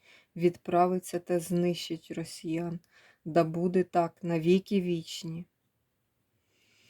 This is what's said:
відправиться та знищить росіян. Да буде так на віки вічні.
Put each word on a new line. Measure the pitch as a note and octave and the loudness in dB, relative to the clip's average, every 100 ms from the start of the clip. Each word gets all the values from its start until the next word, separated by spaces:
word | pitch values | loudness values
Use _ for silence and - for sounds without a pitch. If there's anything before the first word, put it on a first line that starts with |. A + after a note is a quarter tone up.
| _ - _ - | _ -20 _ 0
відправиться | F3 F3 - F3 F3+ F#3 - F3 | 0 0 0 4 4 2 -4 -8
та | - F3 | -2 -2
знищить | E3+ F3 F3 E3+ - E3 - | 0 0 0 -2 -6 -10 -8
росіян. | F3+ E3 - E3+ D#3+ E3+ E3+ _ _ _ _ - | -8 -8 -10 -6 -4 -4 -8 _ _ _ _ -2
Да | D#3 | 2
буде | D#3+ E3 F3+ F3+ | 2 2 0 2
так | F3+ F3 E3+ - | 0 2 0 -2
на | F3 E3 | -4 0
віки | D#3+ F#3 F#3+ G3+ | 4 4 4 -2
вічні. | F3+ E3+ D#3+ - E3 E3 F3+ _ _ _ _ _ _ _ _ _ _ _ _ _ _ | 0 -4 -6 -12 -10 -10 -12 _ _ _ _ _ _ _ _ _ _ _ _ _ _